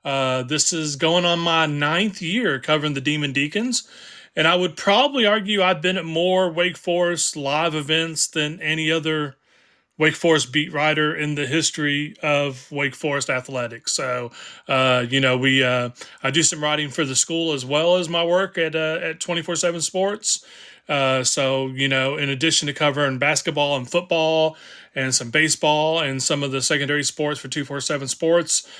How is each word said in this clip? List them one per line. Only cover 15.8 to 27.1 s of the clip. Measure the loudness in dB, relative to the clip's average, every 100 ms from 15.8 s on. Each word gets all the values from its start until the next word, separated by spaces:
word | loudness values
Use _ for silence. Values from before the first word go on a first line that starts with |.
| -2 -8 -20 -6
I | -2
do | 2
some | 2 2
writing | -2 0 -2
for | -2 0
the | 0
school | 0 -2 -2
as | -4
well | 0 2 4 2
as | 2
my | 0
work | 2 2 2 -2
at, | -2 0
uh, | -2 -2
at | -4 -6
twenty-four | -4 -4 -4 0
seven | 0 0
Sports. | -4 0 -2 -2 -2 -4 -6 -20 -20 -18 -4
Uh, | 0 2 2
so, | 0 0 0 0 -2
you | -2 0
know, | 2 0 -2
in | -4
addition | 0 2 2 -2
to |
covering | 0 0 2 0 2
basketball | 0 0 -2 0 0 -2
and | 0
football | -2 0 0 2 4 2 0 -20 -20 -12
and | -6 -2 -2
some | 0
baseball | 0 2 2 2 2 2 0
and | -2 -2
some | -2 -2
of | -2
the | -2
secondary | 0 0 0 0
sports | -2